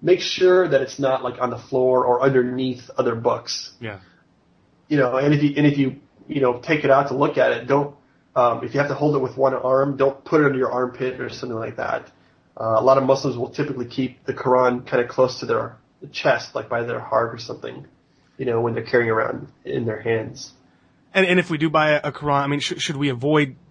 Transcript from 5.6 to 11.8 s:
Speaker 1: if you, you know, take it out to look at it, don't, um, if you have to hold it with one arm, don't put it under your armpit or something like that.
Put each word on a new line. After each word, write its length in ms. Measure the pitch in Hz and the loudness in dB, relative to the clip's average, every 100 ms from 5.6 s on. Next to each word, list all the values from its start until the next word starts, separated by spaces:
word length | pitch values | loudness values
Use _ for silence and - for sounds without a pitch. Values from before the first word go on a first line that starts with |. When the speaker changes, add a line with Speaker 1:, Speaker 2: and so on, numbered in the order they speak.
| 147 | 2
Speaker 1:
if 120 | 139 | 4
you, 200 | 135 127 - _ - | 0 -2 -12 _ -8
you 140 | 147 | 0
know, 180 | 127 120 | 0 0
take 240 | - 151 | -2 0
it 80 | 143 | 4
out 160 | 135 143 | 4 4
to 60 | 131 | 0
look 220 | 151 - | 0 2
at 140 | 120 | 0
it, 140 | 117 123 | 0 0
don't, 280 | 139 143 - _ _ _ - | 0 0 -8 _ _ _ 0
um, 280 | 120 117 | 2 0
if 100 | 127 | -2
you 60 | 139 | -2
have 100 | 143 | -2
to 60 | 139 | 0
hold 200 | 147 143 | 0 0
it 40 | |
with 180 | 127 127 | -2 0
one 160 | 135 | 0
arm, 440 | 131 127 131 139 131 | 0 2 2 2 2
don't 260 | 135 - | 0 0
put 180 | - 160 | 0 4
it 40 | 143 | 4
under 120 | 131 | 2
your 140 | 123 | 0
armpit 480 | 123 127 123 127 131 | 0 -2 -4 -6 -6
or 100 | 123 | -10
something 280 | 110 127 113 | -10 -8 -8
like 200 | 113 | -8
that. 340 | - | -8